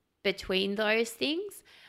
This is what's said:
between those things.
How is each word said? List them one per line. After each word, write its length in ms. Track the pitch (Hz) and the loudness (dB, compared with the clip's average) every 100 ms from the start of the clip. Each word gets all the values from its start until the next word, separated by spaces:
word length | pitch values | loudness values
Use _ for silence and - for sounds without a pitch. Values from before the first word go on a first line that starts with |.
| _ _ | _ _
between 540 | 202 190 - 190 196 202 | -2 -2 0 0 0 0
those 360 | 214 220 233 | 2 2 0
things. 520 | - 269 330 415 - - - | 0 -2 0 -4 -10 -20 -20